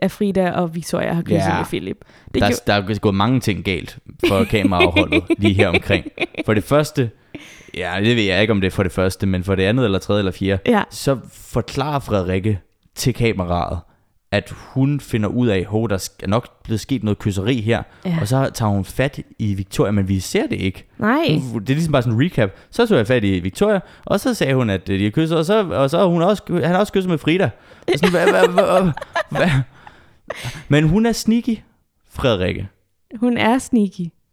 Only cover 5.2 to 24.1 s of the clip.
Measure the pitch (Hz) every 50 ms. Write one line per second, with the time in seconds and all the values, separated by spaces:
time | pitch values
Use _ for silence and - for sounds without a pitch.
5.2 | - - 330 - 98 107 95 98 104 92 82 - - - 101 90 - - - -
6.2 | - - - - - - 107 107 95 - 135 151 151 - - 147 123 110 - _
7.2 | _ _ - - - - - - - - - - 90 87 87 98 104 113 120 117
8.2 | 104 95 90 92 110 107 113 98 92 92 - - 98 90 - - 92 95 - -
9.2 | 101 95 92 92 90 98 95 90 95 98 110 135 127 104 95 92 - - 104 104
10.2 | 101 92 85 - 98 95 98 95 - - 240 202 - - - - - 143 135 113
11.2 | - - - - - - - 120 113 - - 139 135 151 147 139 - - 107 98
12.2 | 90 90 92 95 90 107 101 92 - _ _ _ _ _ - - - 131 113 -
13.2 | 117 113 101 95 90 87 87 87 - - - 87 - _ _ _ _ _ _ _
14.2 | _ - - 104 - - - - - - - 131 135 139 147 139 - - - 113
15.2 | 104 98 - 123 123 117 98 92 85 98 104 110 113 107 101 92 - - _ -
16.2 | - 95 101 120 - - _ _ - - 110 104 - - 139 117 98 107 101 -
17.2 | - 110 95 98 92 113 139 120 104 113 117 - - - - - - 190 170 165
18.2 | 131 104 131 135 135 - - - 113 104 101 98 95 - - - 131 147 - -
19.2 | - - - - 113 101 98 95 95 - - - 147 98 151 202 95 92 98 92
20.2 | 90 - - 202 285 - - 98 95 95 - - - _ _ - 208 214 262 302
21.2 | 339 - 156 - 131 127 113 117 98 127 135 156 170 156 139 135 120 127 110 110
22.2 | 143 180 - - 110 95 - - - _ - - 240 220 208 135 107 101 127 123
23.2 | 104 98 95 92 85 95 - - 202 214 214 185 - - - - - -